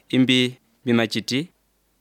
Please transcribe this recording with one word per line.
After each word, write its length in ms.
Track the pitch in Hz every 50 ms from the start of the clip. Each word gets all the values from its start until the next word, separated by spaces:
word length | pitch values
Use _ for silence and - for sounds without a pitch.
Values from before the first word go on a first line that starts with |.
| _ -
imbi 500 | - 127 131 123 131 127 127 123 127 - _ _ _ _ -
bimachiti, 640 | 123 120 117 117 107 - 113 98 - 120 131 151 180 _ _ _ _ _ _ _ _ _ _